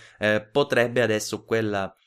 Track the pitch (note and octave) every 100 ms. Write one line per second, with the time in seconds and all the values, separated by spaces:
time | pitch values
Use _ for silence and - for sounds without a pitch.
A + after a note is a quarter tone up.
0 | - - G#2+ G#2+ G#2+ C#3+ C#3+ B2 A#2 B2
1 | A#2 G#2+ - G#2 - A2+ G#2+ G2+ F#2+ _